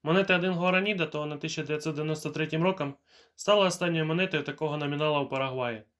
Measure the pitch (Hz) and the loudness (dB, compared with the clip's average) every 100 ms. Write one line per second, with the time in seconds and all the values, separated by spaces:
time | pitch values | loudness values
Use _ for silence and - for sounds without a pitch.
0 | 151 180 190 180 185 175 180 185 202 196 | 4 2 4 2 2 2 2 2 2 0
1 | 156 151 151 147 160 160 147 151 160 147 | -2 -2 -6 -6 -6 -6 -4 -2 -2 -2
2 | 151 156 156 156 156 160 180 185 143 139 | -2 -2 -4 -4 -2 2 0 0 -6 -8
3 | _ - _ _ - 208 190 180 175 165 | _ -20 _ _ 2 4 4 2 0 0
4 | 156 165 185 151 143 143 156 151 147 143 | 0 0 0 -2 -4 -4 -4 -2 -4 0
5 | 151 147 139 135 135 127 120 110 - | 2 2 0 -2 -2 -2 -4 -4 -12